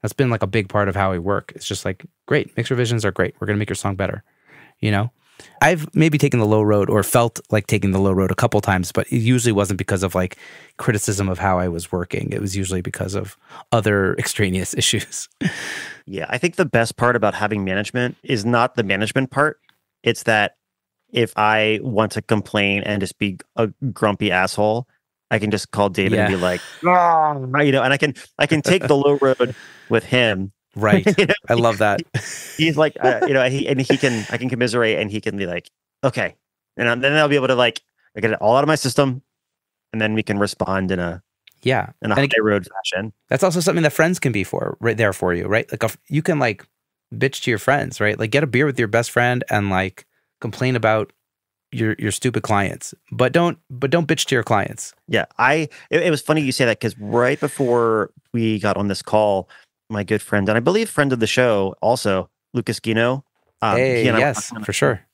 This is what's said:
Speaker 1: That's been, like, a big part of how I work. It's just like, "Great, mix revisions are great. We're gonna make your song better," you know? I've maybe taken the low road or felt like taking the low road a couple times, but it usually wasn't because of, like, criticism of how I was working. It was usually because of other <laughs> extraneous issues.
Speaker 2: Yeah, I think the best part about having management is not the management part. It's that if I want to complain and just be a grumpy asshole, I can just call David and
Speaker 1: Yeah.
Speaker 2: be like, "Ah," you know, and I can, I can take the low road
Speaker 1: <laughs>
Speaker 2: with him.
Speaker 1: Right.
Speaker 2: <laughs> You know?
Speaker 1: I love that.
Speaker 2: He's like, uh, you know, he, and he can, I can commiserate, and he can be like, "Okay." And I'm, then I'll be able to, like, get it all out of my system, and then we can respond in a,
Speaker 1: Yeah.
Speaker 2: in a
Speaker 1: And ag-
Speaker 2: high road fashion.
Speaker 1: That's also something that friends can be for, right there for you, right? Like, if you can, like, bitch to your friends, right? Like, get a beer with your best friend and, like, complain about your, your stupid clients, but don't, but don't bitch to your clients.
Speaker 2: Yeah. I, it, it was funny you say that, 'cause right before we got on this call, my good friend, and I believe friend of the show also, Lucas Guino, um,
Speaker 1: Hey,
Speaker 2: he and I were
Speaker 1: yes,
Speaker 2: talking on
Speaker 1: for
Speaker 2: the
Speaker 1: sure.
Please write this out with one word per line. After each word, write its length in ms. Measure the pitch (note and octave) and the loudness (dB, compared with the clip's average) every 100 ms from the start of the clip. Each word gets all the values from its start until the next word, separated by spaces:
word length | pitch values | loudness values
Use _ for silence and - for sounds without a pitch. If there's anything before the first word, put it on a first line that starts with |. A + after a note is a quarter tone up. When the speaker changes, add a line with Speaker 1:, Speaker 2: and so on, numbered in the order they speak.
Speaker 1:
That's 120 | A#2 | -6
been, 160 | - C3 | -2 0
like, 120 | A2+ | 0
a 40 | G2 | 0
big 220 | A2+ G2 | -2 -2
part 200 | G#2+ G2+ | -2 0
of 60 | |
how 160 | F#2+ F#2+ | 0 -2
I 80 | F#2 | -2
work. 320 | F2+ G2 - | -2 -4 -6
It's 120 | - - | -14 -8
just 180 | G2 | -6
like, 200 | G2+ F#2+ - _ | -6 -8 -14 _
"Great, 300 | - C#3+ - - | -2 -2 -2 -6
mix 140 | A#2 | -2
revisions 340 | B2 A#2+ A#2 | -2 0 0
are 60 | G#2 | -2
great. 240 | F#2 F#2 - | -2 -4 -4
We're 80 | G2+ | -4
gonna 120 | G#2 | -2
make 100 | G#2+ | -2
your 60 | |
song 200 | G2 G#2 | -4 -4
better," 280 | F#2 F#2+ G#2 _ _ _ - - _ | -2 -4 -6 _ _ _ -20 -20 _
you 120 | A2 | -2
know? 200 | G2+ A#2+ _ _ - - - | 0 -2 _ _ -20 -20 2
I've 320 | D3 E3+ D3+ | 2 2 -2
maybe 220 | - D#3+ D3 | 2 2 4
taken 200 | C#3+ B2 | 2 2
the 60 | |
low 160 | G#2+ G#2+ | 2 4
road 280 | G#2 G#2 G2 | 4 2 2
or 100 | G#2 | 2
felt 360 | F#2+ B2 A#2 - - | 2 2 2 -2 -2
like 160 | G#2+ - | -2 0
taking 240 | G#2+ G2 | 0 2
the 80 | F#2 | 2
low 120 | G2 | 2
road 180 | F#2+ F#2 | 2 0
a 40 | |
couple 260 | F2+ A#2+ G#2 | 0 2 2
times, 300 | G#2 F#2+ F2+ | 2 0 0
but 160 | - - | -4 -2
it 60 | B2 | 0
usually 340 | A2+ B2+ A#2 | 2 2 2
wasn't 280 | G2 G2 F#2+ | 2 0 -2
because 240 | F#2 F#2+ | -2 -2
of, 100 | F#2+ | 0
like, 240 | F#2 F#2 - - - - - | -2 -2 -8 -20 -20 -20 -6
criticism 500 | - G#2+ - G2+ F#2+ | -2 0 -2 -2 -2
of 120 | F#2 | -2
how 180 | G2 F2+ | 0 0
I 100 | F2+ | 0
was 240 | E2+ F2 | -4 -6
working. 400 | F2+ F2 - - | -6 -4 -6 -6
It 80 | - | -6
was 160 | G2+ | -4
usually 260 | G2 F#2 F#2 | -4 -4 -4
because 340 | F#2 - G2 | -6 -8 -6
of 200 | G2 G2 - _ - - | -6 -8 -16 _ -20 -2
other 420 | A#2 G#2+ G2+ F#2+ | 0 2 2 2
<laughs> 60 | F#2 | 0
extraneous 540 | - - G2+ F#2 F2+ | -4 -2 0 0 -4
issues. 520 | - - - - - - _ - - - - - - | -2 -2 -2 -6 -12 -14 _ -4 -4 -10 -10 -12 -16
Speaker 2:
Yeah, 220 | - F#2+ D2+ | -12 -10 -6
I 80 | B2 | -2
think 180 | F3 | -2
the 100 | - | 0
best 320 | D3+ A#2 A2+ - | 2 2 0 2
part 180 | A#2+ | 2
about 180 | A#2+ G#2 | 4 0
having 300 | - G#2 G#2+ | 0 -2 -2
management 520 | F#2 F#2+ G#2 B2 B2 - | -2 -4 -4 -4 -4 -6
is 220 | - B2 | -4 -2
not 300 | A2 A#2+ B2 | 2 2 2
the 80 | - | 0
management 480 | G2+ G2 G#2+ C3+ C3 | -2 -2 0 -2 -2
part. 280 | C3+ D3+ - _ _ _ _ | 0 0 -2 _ _ _ _
It's 200 | A#2 A2+ | -2 -2
that 340 | - G#2+ G2+ _ _ _ _ _ _ | 0 2 0 _ _ _ _ _ _
if 220 | - A2+ | -2 -2
I 440 | - G#2+ A2 G#2+ G#2+ | 2 2 2 2 0
want 300 | C3+ G#2 G#2+ | -2 0 0
to 80 | A2 | -2
complain 600 | - G#2+ - G#2+ G2+ G2+ | -2 -2 0 0 0 0
and 160 | - G#2 | -2 -4
just 160 | F#2+ - | -4 -4
be 200 | G#2 F2+ - | -6 -6 -10
a 120 | - A2 - C3+ | -4 -4 -4 -8
grumpy 400 | F#2+ A2 G2 G#2 | 0 0 2 0
asshole, 560 | F2+ F#2 - G#2+ A2+ C3 _ _ _ _ | 0 0 0 0 0 -6 _ _ _ _
I 80 | A2+ | -2
can 100 | G#2 | 0
just 220 | G2+ - | -2 -2
call 180 | G2+ G2+ | 0 0
David 300 | F2+ F#2+ G#2+ | 2 0 2
and 100 | G#2 | 2
Speaker 1:
Yeah. 60 | F#2+ | 0
Speaker 2:
be 40 | |
like, 200 | F2+ F2+ - - | 0 -2 -8 -4
"Ah," 500 | E3+ F3+ F3 D#3+ D#3 C#3+ B2+ C#3 | 2 4 4 2 0 -2 -4 0
you 100 | D3 | 2
know, 100 | C3+ | 2
and 100 | B2+ | 2
I 60 | C#3 | 2
can, 160 | D3+ - - - | 0 -4 -16 -4
I 80 | |
can 160 | D3 D#3 | 0 2
take 260 | - F#3 A#2+ | 2 0 4
the 80 | |
low 220 | C#3 C#3+ C#3+ | 4 4 4
road 360 | C3+ B2+ B2 B2 - | 2 2 0 -2 -18
Speaker 1:
<laughs> 180 | - - | -20 -2
Speaker 2:
with 140 | A2+ | -2
him. 480 | - B2 A#2 F#2+ F#2+ _ _ | 2 2 2 0 -6 _ _
Speaker 1:
Right. 300 | G#2 G#2+ F#3+ | -2 2 4
Speaker 2:
<laughs> 120 | G#3 G3 | 4 2
You 80 | E3 | 2
know? 60 | G#3 - | 0 0
Speaker 1:
I 40 | |
love 240 | A#2+ A#2 G2+ | 2 2 2
that. 240 | G#2+ G2+ - A#2+ - - - - | 2 0 -4 -8 -8 -14 -14 0
Speaker 2:
He's 200 | D#3+ C#3+ | 0 4
like, 200 | D#3 - | 0 2
uh, 200 | B2+ A2+ - | 0 2 2
you 60 | |
know, 120 | C3+ B2+ | 2 2
he, 200 | C3+ - | 0 -2
and 120 | C3+ | -2
he 160 | C3 | 0
can, 300 | C#3 C3+ A#2 G#2 | 2 2 0 -4
I 60 | A#2+ | -6
can 120 | B2 | -4
commiserate, 480 | A#2+ B2 A#2+ A2+ F#2 | 0 0 2 2 0
and 120 | G#2 | -2
he 100 | G#2+ | -4
can 160 | G#2+ G2 | -6 -6
be 80 | |
like, 240 | F#2 F2 - _ _ _ | -6 -6 -10 _ _ _
"Okay." 320 | C3 B2 F2+ _ _ _ _ - | -2 -2 -6 _ _ _ _ -4
And 120 | A#2 | -2
I'm, 100 | A#2+ | 2
then 120 | C3+ | 2
I'll 140 | D3+ D3 | 4 4
be 60 | |
able 120 | C#3+ B2+ | 2 2
to, 60 | |
like, 260 | B2+ B2 - _ _ _ G#2+ | 2 2 0 _ _ _ -4
get 120 | A2 | -2
it 100 | G#2+ | 2
all 140 | G#2+ B2+ | 2 4
out 60 | |
of 40 | D3 | 2
my 60 | |
system, 460 | D3+ C3 C3 C#3 B2+ _ _ _ _ _ _ _ | 0 0 2 0 0 _ _ _ _ _ _ _
and 100 | A2 | -2
then 140 | G#2+ | 0
we 80 | A2 | 0
can 160 | G#2+ G2+ | -2 0
respond 500 | G2+ - F#2+ F#2+ F#2 | -2 -2 -2 -2 -2
in 80 | F#2 | -2
a, 220 | F2 F2 _ _ _ _ | -4 -8 _ _ _ _
Speaker 1:
Yeah. 300 | A#2+ B2+ - - | -2 -2 -4 -8
Speaker 2:
in 100 | A2 | -2
a 40 | |
Speaker 1:
And 80 | G#2 | 0
ag- 80 | C#3 | 2
Speaker 2:
high 60 | A2+ | 2
road 240 | G#2+ G2+ F2 | 2 0 -2
fashion. 460 | G2 - F#2 A2 _ _ | -8 -6 -6 -8 _ _
Speaker 1:
That's 140 | C3 | 0
also 160 | G3 F3 | 0 2
something 240 | E3 E3+ | 0 2
that 100 | D3+ | 0
friends 240 | - E3 F3+ | 2 0 2
can 120 | C3+ | -2
be 120 | G2+ | -2
for, 320 | F2+ - - - | -4 -4 -6 -4
right 180 | A2+ A2 | -2 2
there 160 | G#2+ | 0
for 180 | F#2 F#2 | 2 -2
you, 120 | F2 | -2
right? 260 | F#2+ G#2+ - | 0 -2 -2
Like, 120 | A2 | -4
if 120 | A2+ - _ | -4 -6 _
you 140 | D3 | -4
can, 160 | D#3+ D3+ | 0 0
like, 260 | B2 G2 - _ _ _ _ | -2 -4 -14 _ _ _ _
bitch 300 | A2+ C3+ - | -2 -2 -2
to 80 | - | -2
your 80 | A2 | 0
friends, 420 | - C#3 G#2+ - | 2 0 -2 -2
right? 160 | G#2 G2 | -2 0
Like, 140 | A2+ | 0
get 120 | C#3 | 0
a 40 | D3 | 0
beer 180 | A#2+ | 0
with 140 | D3 B2+ | 0 0
your 80 | A2+ | 0
best 240 | A2+ A2+ | 0 0
friend 320 | - A#2+ B2 - | 0 2 0 -2
and, 180 | G#2 G2+ | -2 0
like, 380 | F#2 F#2+ - _ _ _ _ | 0 -2 -6 _ _ _ _
complain 340 | A#2 - B2+ | -12 -4 -2
about 380 | B2 A2 A2 - _ _ _ _ _ _ | 2 2 2 -2 _ _ _ _ _ _
your, 240 | A#2+ A2 - | -2 -2 -2
your 120 | G#2+ | -4
stupid 300 | - B2+ A#2+ | -2 -2 -2
clients, 540 | - G#2 F#2+ F2 - - _ | -2 0 0 -6 -14 -18 _
but 200 | A2+ B2+ | 0 2
don't, 280 | E3+ E3+ - _ | 4 0 -4 _
but 220 | B2 C3+ | -6 0
don't 160 | E3+ D3+ | 0 0
bitch 180 | D#3+ | -2
to 100 | - | 0
your 80 | B2+ | -2
clients. 500 | A2 G#2+ - - - _ - | 2 0 0 -8 -16 _ -4
Speaker 2:
Yeah. 180 | A2 - - | -2 -2 0
I, 320 | B2+ D#3 D3+ - - | 2 2 -2 -10 -2
it, 100 | D#3 | 0
it 60 | F3 | 2
was 120 | D3 | 0
funny 180 | - D#3 | 0 0
you 100 | C#3 | 0
say 140 | - | 0
that, 140 | B2 G#2 | 0 0
'cause 160 | A2 F#2+ | -4 -6
right 400 | G#2 A#2 B2 D3 | -2 2 2 0
before 720 | C#3+ - B2+ A#2+ A#2 A2 - _ _ | -4 -2 0 2 2 0 -2 _ _
we 260 | A#2+ A2+ G#2+ | -2 -2 0
got 160 | G#2 | -2
on 120 | F#2 G2+ | -2 -2
this 140 | F#2+ | -4
call, 440 | - G#2+ G#2 F#2+ - - _ _ _ | 0 2 4 0 -4 -20 _ _ _
my 140 | G#2+ | -6
good 180 | G2 G#2+ | -2 -4
friend, 260 | - G#2 G2 | 0 0 2
and 80 | A2 | 2
I 20 | |
believe 300 | B2 G3+ A3+ | 2 0 -2
friend 240 | - C#3+ | 0 0
of 60 | B2 | 0
the 80 | G#2+ | 0
show 480 | - B2 G#2 F#2+ - | 2 2 2 0 0
also, 480 | G#2 B2+ G#2+ F#2+ E2+ _ _ | 0 0 0 -2 -4 _ _
Lucas 260 | B2 A#2 A2 | -6 -4 -4
Guino, 440 | A#2 A2+ A#2+ C3+ _ _ _ _ | -2 0 0 -2 _ _ _ _
um, 160 | A2+ G2 | 0 2
Speaker 1:
Hey, 260 | C3 A#2+ | 2 2
Speaker 2:
he 40 | B2 | 2
and 100 | A2+ | 2
I 20 | |
were 60 | |
Speaker 1:
yes, 100 | B2 G#2 - | 2 -2 -8
Speaker 2:
talking 100 | A2+ | -10
on 60 | |
Speaker 1:
for 80 | G#2+ | -6
Speaker 2:
the 20 | |
Speaker 1:
sure. 280 | - C#3+ A2 _ | 0 0 -2 _